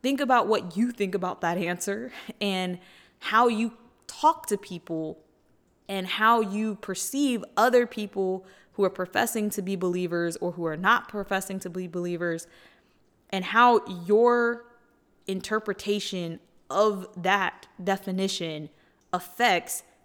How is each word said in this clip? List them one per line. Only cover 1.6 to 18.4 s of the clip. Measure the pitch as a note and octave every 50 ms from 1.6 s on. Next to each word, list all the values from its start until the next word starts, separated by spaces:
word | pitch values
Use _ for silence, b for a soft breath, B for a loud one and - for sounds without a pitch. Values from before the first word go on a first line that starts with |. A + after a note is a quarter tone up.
| F3 E3+ F3 F3+ - G3+ G3 A3 A#3+ B3+ B B B B B _
and | G#3 G3+ F#3+ F#3 F#3 F3+ F3+ F3+ b b b b b b b b
how | - - G#3+ A3+ B3 A#3+
you | A3+ G#3+ A#3 A3+ - - _ - _ _ _
talk | - - - - D#4 E4 D#4+ -
to | - G#3
people | G3+ G3+ - F3+ E3 _ - E3 D#3+ D#3+ D#3 D#3+ - _ _ _ _ _ _ _ _ _ _ _ _ _ -
and | G3 G3 F#3
how | F#3 - - G#3+ A3+ A#3 A#3
you | A3 F#3+ G3 G#3+ A3 A3 G#3
perceive | - - - F#3+ - - - - C4+ D4 C4+ B3 G#3+ - - _
other | - A3 B3+ A#3+ B3 A#3+
people | A#3+ - A3+ G#3 G3 - G3 F#3+ F#3 F#3 F#3+ F#3 b b b b b b
who | - G3
are | F3+
professing | F#3 - F#3 F3+ - - A#3+ A3+ - A3+ G#3 G#3
to | - G#3+
be | F#3 F#3+ G3
believers | F3+ F#3 F3+ F3 F3+ F3+ E3+ F3 E3+ E3+ E3+ E3
or | - - F3
who | E3+ F3 E3+
are | D#3+ D#3
not | D#3+ F3+ G3+ A#3 - -
professing | - - G#3 G3 - G3+ F#3+ F#3+ - F#3+ F#3+
to | - F3+
be | E3+ F#3 F#3
believers, | F3 E3 F3+ F3 F3 F3 E3 F3 E3+ E3 E3 - b b b b b b b b b b b _ _ _ _ _ _
and | - F#3+ F3+
how | F3+ G3+ A3+ B3 B3 A#3+ A3+ - - F#3 F3 E3+
your | F3 G#3 A3 A#3 A#3+ A#3+ A#3+ A#3+ A#3 A#3 A#3 - - _ _ _ _ _ _ _ _ _ _ _
interpretation | - F#3+ F#3 - - G#3+ G#3+ G#3+ G#3 F#3+ G3 - G3+ G#3 G#3 G3 - G3 F3+ F3 E3 E3 - _ _ _ _ _ _
of | C3+ F#3+ G#3+ G#3+ G3+ F#3+ F#3 - -
that | F3+ E3+ F#3 G3 G3+ F#3+ F3 - - - _ _ - F3+
definition | G3 G3 F#3+ - G3 F#3 F#3 F#3+ F#3+ F#3+ -